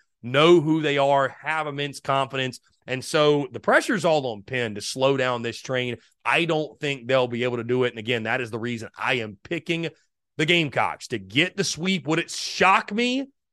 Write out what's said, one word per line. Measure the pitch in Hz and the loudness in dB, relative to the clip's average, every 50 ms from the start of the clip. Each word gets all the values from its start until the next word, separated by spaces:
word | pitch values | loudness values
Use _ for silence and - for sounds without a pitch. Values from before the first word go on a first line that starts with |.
| _ _ _ _ 110 | _ _ _ _ -10
know | 120 127 143 156 170 180 170 | 0 4 6 8 8 8 8
who | 147 156 160 160 | 6 2 0 2
they | 151 147 143 | 2 0 2
are, | 139 139 139 139 139 135 123 - - 139 | 2 2 4 4 2 2 0 -4 -8 -6
have | 147 160 160 151 | -4 -4 -4 -4
immense | 147 139 143 143 143 131 - | -4 -4 -4 -6 -6 -6 -8
confidence. | - - 135 135 135 120 135 131 131 127 120 - _ _ _ _ _ | -4 0 0 0 0 0 -2 -4 -4 -4 -6 -10 _ _ _ _ _
And | 120 127 127 - | -8 -8 -6 -6
so | - - 156 151 147 147 143 139 - | -2 2 4 4 6 4 2 0 -4
the | 120 113 | -8 -6
pressure's | - 202 254 320 - - 247 175 156 | 0 2 2 2 4 2 -2 0 2
all | 170 156 147 131 | 2 2 2 0
on | 123 110 101 | -2 -8 -8
Penn | 98 - 131 127 120 110 101 | -10 -6 -4 -2 -2 -2 -4
to | 101 | -6
slow | - - - 131 131 139 139 | -8 -8 -4 2 2 2 4
down | 127 127 127 123 117 | 2 2 0 0 -2
this | 117 117 110 - | -4 -8 -8 -8
train. | - - 131 127 123 123 117 - _ _ _ _ - | -8 -6 -4 -4 -2 -4 -6 -8 _ _ _ _ -2
I | 117 131 160 170 | 0 0 2 2
don't | 160 160 156 151 - - - | 0 0 -2 -2 -6 -8 -6
think | 151 143 139 127 117 | -4 -4 -4 -6 -2
they'll | 120 131 131 127 | 0 2 2 2
be | 120 120 117 123 | 0 -2 -2 -2
able | 127 123 | -2 -2
to | 120 113 | -4 -2
do | 120 123 127 123 | 0 0 0 0
it. | 120 | 0
And | 110 113 | -2 -6
again, | 107 120 123 113 110 | -4 -2 -2 -2 0
that | 110 123 131 | -2 -2 -2
is | 123 107 | -4 -6
the | 117 | -6
reason | 110 117 120 120 107 110 - _ | -6 -4 -6 -6 -6 -10 -14 _
I | - 107 123 135 | -6 -2 -2 -2
am | 120 110 107 101 _ _ | -2 -2 -6 -10 _ _
picking | - 175 160 - - 165 165 165 151 - _ _ _ _ _ _ _ _ | -8 -8 -8 -4 -4 -4 -4 -4 -8 -8 _ _ _ _ _ _ _ _
the | - 156 | -4 0
Gamecocks | 151 175 170 156 131 - 123 107 85 73 - - - | 2 2 2 2 0 0 -2 -2 -2 -4 -8 -10 -8
to | 123 104 | -8 -8
get | 95 92 101 139 175 185 - | -8 -2 0 0 0 0 0
the | 202 175 | -4 -4
sweep. | - - 147 170 190 190 160 123 | -4 -4 -4 -2 -2 -2 -2 0
Would | 147 160 | 0 -2
it | 165 156 - | -2 -2 -4
shock | - - - - - - 185 185 196 220 - - | -8 -10 -8 -8 0 2 4 4 4 4 2 -2
me | 202 226 240 247 254 269 269 277 _ _ _ _ | -2 -2 0 0 0 -2 -4 -6 _ _ _ _